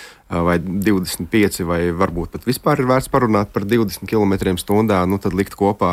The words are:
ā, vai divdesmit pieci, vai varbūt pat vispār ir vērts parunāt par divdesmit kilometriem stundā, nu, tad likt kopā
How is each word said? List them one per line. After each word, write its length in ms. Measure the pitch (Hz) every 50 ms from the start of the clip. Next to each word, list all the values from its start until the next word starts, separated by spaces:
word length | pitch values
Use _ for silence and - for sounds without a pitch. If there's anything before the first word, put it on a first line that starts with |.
| - - - - _
ā, 180 | - 92 85 85
vai 140 | 87 87 82
divdesmit 720 | 76 92 87 101 95 107 101 92 90 - - - 90 -
pieci, 360 | - 110 101 98 - - 87
vai 220 | 82 87 85 87 87
varbūt 420 | 85 87 95 87 85 85 85 - -
pat 120 | 78 -
vispār 360 | 117 - - - 160 147 143 127
ir 60 | 127
vērts 200 | 127 131 131 -
parunāt 420 | - 135 127 110 107 101 104 - -
par 140 | 113 101
divdesmit 440 | 101 120 117 113 95 - - 98 -
kilometriem 480 | 117 110 101 98 98 95 - 98 90 85
stundā, 440 | - - 101 107 113 107 101 92 90
nu, 140 | 90 101 95
tad 160 | - 98 85
likt 200 | 95 95 - -
kopā 380 | - 101 101 101 - 98 87